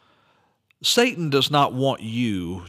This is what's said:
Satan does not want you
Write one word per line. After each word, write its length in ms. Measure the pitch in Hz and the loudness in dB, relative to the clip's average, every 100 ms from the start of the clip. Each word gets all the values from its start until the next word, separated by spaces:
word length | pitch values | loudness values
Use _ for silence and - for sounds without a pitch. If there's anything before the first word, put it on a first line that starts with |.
| _ _ _ _ _ _ _ _ | _ _ _ _ _ _ _ _
Satan 480 | - - 247 175 160 | -2 2 2 0 0
does 220 | 139 131 | 0 2
not 240 | 147 139 | 2 2
want 280 | 127 135 127 | 2 0 -2
you 640 | 110 113 120 98 85 92 | -4 -2 -2 -2 -4 -8